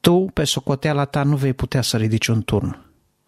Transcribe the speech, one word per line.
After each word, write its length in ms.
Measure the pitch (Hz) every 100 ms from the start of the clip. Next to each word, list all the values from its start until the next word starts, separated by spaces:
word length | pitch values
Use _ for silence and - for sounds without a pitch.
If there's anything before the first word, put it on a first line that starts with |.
Tu, 300 | - 175 190
pe 100 | -
socoteala 600 | 147 - - 139 156 143
ta, 180 | 139 151
nu 140 | 139 147
vei 160 | 135
putea 300 | 127 131 135
să 140 | 117 117
ridici 300 | 110 110 -
un 160 | 113
turn. 420 | 101 104 95 95 - _ _ _